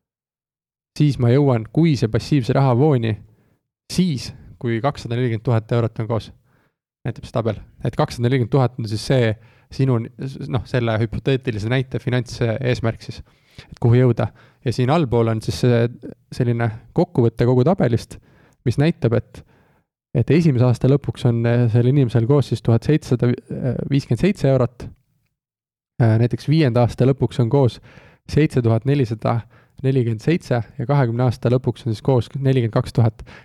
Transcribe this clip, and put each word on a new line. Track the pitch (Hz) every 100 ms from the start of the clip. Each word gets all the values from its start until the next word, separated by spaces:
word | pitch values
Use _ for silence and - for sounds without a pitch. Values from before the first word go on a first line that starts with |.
| _ _ _ _ _ _ _ _ _ -
siis | 151 123
ma | 120
jõuan | 131 143 120 110
kuise | - 170 135 -
passiivse | 113 - 151 113
rahavooni | 135 135 120 156 131 113 107 - _ _ _ _ _ -
siis, | - 185 131 - - - -
kui | 120 117
kakssada | 131 - 117 117
nelikümmend | 127 110 -
tuhat | 113 110
eurot | 120 113 -
on | 110
koos. | 113 - - _ _ _ _ _ _ -
Näitab | 113 -
see |
tabel. | 127 110 104 - -
Et | 131 -
kakssada | 151 - 120
nelikümmend | 131 117
tuhat | 143 123 -
on | 113
siis | 107 -
see | 135 113 107 - _ _
sinu, | - 135 120 117 - 135 135 139
noh, | 143 -
selle | 131 117 110
hüpoteetilise | 113 - - 135 135 107 107
näite | 131 127 120
finantseesmärk | - 123 117 - 117 110 127 120 113 -
siis, | - - - _ _ -
et | - -
kuhu | 120 120
jõuda. | 127 117 113 - _ _
Ja | 127
siin | 110 123
allpool | 165 139 117 113
on | 110
siis | - -
see, | 127 120 120 - - - _
selline | - 120 117 117 110 -
kokkuvõte | - 175 - 117 - 120
kogu | 127
tabelist, | 127 196 123 117 - - - _ _ _ -
mis | 110
näitab, | 151 170 120 113
et, | - - - _ _ _ _ _ _ -
et | 120
esimese | 147 165 123 123
aasta | 120 127
lõpuks | 139 - - 123
on, | 117 117
äh, | 120 120
sel | 113 120
inimesel | 143 123 117 113
koos | 147 -
siis | 117
tuhat | - 113
seitsesada | - 151 - 123 123 120 - 139 131 120 -
viiskümmend | 139 - 120
seitse | 180 - 139
eurot. | 135 120 - - - _ _ _ _ _ _ _ _ _ -
Äh, | 117 110
näiteks | 120 117 -
viienda | 156 143 117
aasta | 120 - 127
lõpuks | 135 123 -
on | 117
koos | 139 127 - - - - _ -
seitse | - 151 -
tuhat | 113 113 131
nelisada | 143 117 110 117 117 - _ _ -
nelikümmend | 131 135 117 113
seitse | - 170 - 123 107 -
ja | 120
kahekümne | 143 123 117 127
aasta | 107 -
lõpuks | 127 127 - 120
on |
siis | 107
koos | - 131 -
nelikümmend | 135 135 131 117 127
kaks | 123 -
tuhat. | 117 - - -